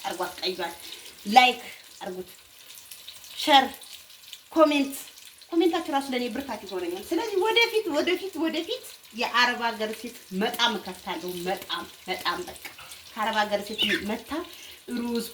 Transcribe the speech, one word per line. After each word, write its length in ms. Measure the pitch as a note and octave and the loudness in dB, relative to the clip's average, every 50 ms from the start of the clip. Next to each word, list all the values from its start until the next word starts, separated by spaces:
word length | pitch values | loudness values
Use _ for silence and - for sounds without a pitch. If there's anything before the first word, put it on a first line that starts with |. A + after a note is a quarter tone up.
| - | -8
አርጓት፣ 300 | G3 E3+ F3 F3+ F3 - | -6 -4 -4 -4 -4 -4
ቀይሯት፣ 380 | - D#3+ F#3 F#3 F3+ F3 E3+ - - - - - - - - - - - | -4 -4 -4 -2 -2 -6 -6 -6 -10 -14 -14 -14 -14 -14 -16 -18 -10 -4
ላይክ 360 | G3+ G#3+ B3+ B3+ B3+ A#3 A#3+ - - - - - - - - | 8 8 10 10 10 4 0 -8 -14 -16 -16 -18 -20 -16 -10
አርጉት። 300 | - F#3+ F#3 F3+ F#3 - - - - - - - - - - - - - - - - - - - - - - | -10 -8 -8 -8 -10 -12 -16 -20 -20 -20 -20 -20 -20 -18 -18 -18 -16 -16 -18 -16 -16 -16 -18 -16 -16 -14 -10
ሸር፣ 280 | - - D4+ C#4+ C4+ B3+ - - - - - - - - - - - - - - - - - | -4 4 8 8 8 8 6 -4 -12 -16 -18 -18 -18 -18 -20 -20 -20 -18 -18 -18 -20 -18 0
ኮሜንት፣ 440 | - D#4+ D#4 D4+ D4+ C#4+ C4+ C4+ C4+ - - - - - - - - - - | 6 8 8 8 8 4 2 0 -2 -10 -12 -14 -16 -20 -20 -20 -20 -20 -12
ኮሜንታችሁ 460 | - E4+ E4 F#4 E4 F4 E4 D#4+ - | 0 2 4 4 6 4 2 -2 0
ራሱ 160 | C#4+ C#4 C4+ - | 0 0 0 0
ለኔ 160 | B3+ B3 B3 | -2 -2 -2
ብርታት 340 | A#3+ G#3 C4+ C4+ - A3 - | -2 -2 -4 -4 -6 -8 -8
ይሆነኛል። 420 | G#3 - G3+ F3+ F3 E3+ - G3 G#3 | -8 -6 -6 -4 -4 -4 -4 -6 -4
ስለዚህ 320 | - F4 - A#4 A4 G4+ F#4 | -2 0 0 0 2 2 2
ወደፊት፣ 460 | G4+ A4 G#4+ A#4 A#4 A4+ A4 A4 G#4+ F4+ | 2 4 6 6 4 6 4 0 0 2
ወደፊት፣ 440 | C#4+ D4 E4+ E4+ F4+ - G4 F#4+ - | 2 2 4 2 2 0 -2 -6 -2
ወደፊት 480 | D4 D#4+ D#4 A#3 D#4+ E4 F#4+ B4 B4+ - - - - - - - | 0 0 0 0 -2 -2 -4 -6 -6 -8 -14 -18 -18 -20 -14 -4
የአረብ 460 | A3 A#3 - - A#3+ B3 B3 A#3+ A3 | -4 -4 2 4 4 4 4 2 0
ሀገር 300 | A#3 A#3 A3 G#3 G#3+ G#3+ A3 | -2 -2 -2 -2 -4 -4 -4
ሴት 240 | - - A#3 - - - - F#3+ | -8 -10 -12 -12 -14 -14 -6 -2
መጣም 400 | F#3 G#3+ A#3+ - - A#3 A3+ A3 | 0 0 0 2 2 2 2 0
እከፍታለሁ። 580 | F#3 - F#3+ F#3 - - G3 E3+ D#3+ F3 F3+ F3+ F3 | -2 -6 -8 -12 -10 -8 -8 -8 -6 -6 -8 -8 -4
መጣም፣ 440 | F3 F#3 F#3+ F#3 - - F3 E3+ E3 - - - - | -2 -4 -4 -4 -4 -8 -8 -8 -8 -12 -16 -16 -8
መጣም 340 | F#3 F3+ - - E3 F3 F#3 F3 | -8 -8 -4 -2 -2 -2 -2 -6
በቃ 200 | E3 D3+ - - - - - - - - - - | -10 -12 -14 -16 -16 -16 -16 -16 -16 -16 -18 -18
ከአረብ 300 | - - A3+ G#3 A3 G#3 | -14 -4 -2 -2 2 2
ሀገር 240 | G#3+ G#3 G#3 G#3 G3 - | 2 2 2 2 -2 0
ሴት 160 | - A3 G#3 - G#3 G#3+ G3 G3 | -4 -2 0 2 2 2 0 0
መታ 260 | G#3 A3 - - - C#4+ D#4+ F4+ - - - - - - - - - B3 | -2 -4 -4 -4 -6 -6 -6 -6 -8 -14 -16 -16 -16 -18 -16 -10 -6 -4
ሩዝ፣ 300 | A#3+ A#3 A#3+ A#3 A#3 - - | -4 -2 0 0 -2 -2 -4